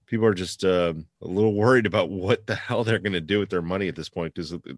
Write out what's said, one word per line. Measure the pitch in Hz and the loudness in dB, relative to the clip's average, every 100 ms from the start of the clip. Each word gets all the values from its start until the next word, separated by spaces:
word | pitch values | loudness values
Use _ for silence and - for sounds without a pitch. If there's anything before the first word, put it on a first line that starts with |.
| _ | _
People | 113 110 | 2 2
are | |
just, | 92 90 - | 2 -4 -2
um, | 95 90 85 78 80 _ | 2 2 2 -2 -10 _
a | - | -6
little | 92 110 104 | 0 2 4
worried | 113 127 104 | 6 6 4
about | 98 82 | 0 0
what | 95 95 - - | -2 0 0 0
the | |
hell | 101 - 117 | -6 -2 -2
they're | 113 107 | 0 0
gonna | 98 90 | 0 -4
do | 78 104 | 0 -2
with | 95 | 0
their | 92 | -4
money | 85 95 92 | -2 -2 -2
at | 78 | -6
this | 76 | -8
point, | 90 82 - | -6 -6 -8
'cause | 78 | -8
it, | 82 - | -10 -12